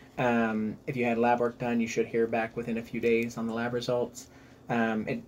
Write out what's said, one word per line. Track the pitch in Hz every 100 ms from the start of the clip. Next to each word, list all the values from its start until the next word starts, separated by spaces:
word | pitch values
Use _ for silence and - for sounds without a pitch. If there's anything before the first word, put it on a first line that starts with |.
| - -
Um, | 127 117 113 110 107 - -
if | 123
you |
had | 120 113
lab | 120 120
work | 120 -
done, | 120 120
you | 113
should | 117 113
hear | 117 113
back | 117 113 -
within | 117 113
a |
few | - 117
days | 117 117 117 117
on | 113
the |
lab | 113 120
results. | 123 120 123 120 - - - - - -
Um, | 117 113 110 107
it, | 123